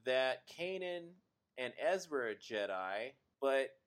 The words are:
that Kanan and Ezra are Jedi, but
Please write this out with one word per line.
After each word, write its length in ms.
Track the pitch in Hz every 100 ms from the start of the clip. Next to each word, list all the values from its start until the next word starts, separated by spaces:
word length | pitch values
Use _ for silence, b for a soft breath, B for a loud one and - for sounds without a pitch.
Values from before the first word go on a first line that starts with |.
that 440 | 123 131 131 123 -
Kanan 600 | - 175 190 180 175 170 180 _ _ _ -
and 140 | 123 -
Ezra 500 | 151 185 175 143 117
are 40 |
Jedi, 800 | 104 - 107 98 92 92 101 127 - _ -
but 300 | 139 135 135 -